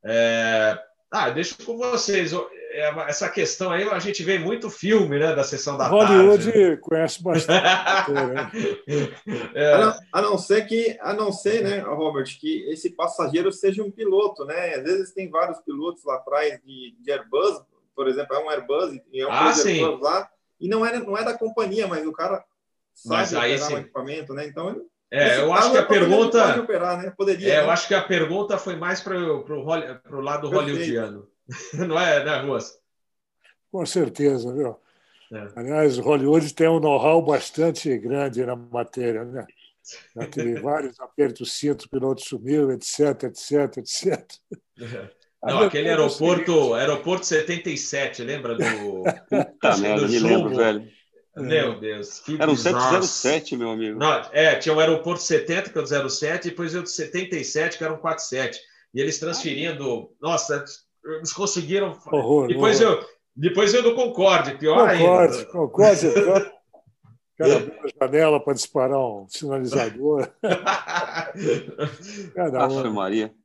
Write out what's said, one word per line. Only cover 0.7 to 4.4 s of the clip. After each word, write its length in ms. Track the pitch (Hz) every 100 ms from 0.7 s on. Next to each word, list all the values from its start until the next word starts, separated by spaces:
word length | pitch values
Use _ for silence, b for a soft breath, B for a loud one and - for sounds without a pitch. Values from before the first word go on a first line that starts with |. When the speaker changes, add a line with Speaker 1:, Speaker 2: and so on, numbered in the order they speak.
| 107 - _ _
Speaker 1:
Ah, 200 | 214 127
deixo 260 | 135 180 - -
com 120 | 233
vocês. 560 | 247 233 202 196 165
Ô, 120 | 175 - - -
é, 140 | 143 151 156 147
essa 200 | 147 196
questão 400 | - 156 - 185
aí, 140 | 170 202
a 100 | 185
gente 240 | 202 202
vê 160 | 170
muito 300 | 190